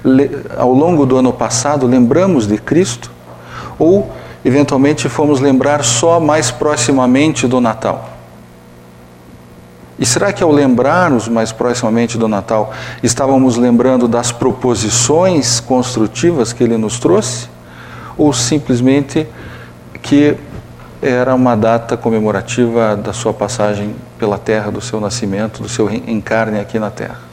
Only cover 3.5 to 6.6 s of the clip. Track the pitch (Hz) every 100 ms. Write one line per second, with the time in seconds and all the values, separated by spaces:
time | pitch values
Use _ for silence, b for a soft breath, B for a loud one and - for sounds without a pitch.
3.5 | B B B 160 196 190 B B B -
4.5 | 135 135 135 139 151 - - 147 139 139
5.5 | 131 135 147 143 - 165 170 151 156 -
6.5 | -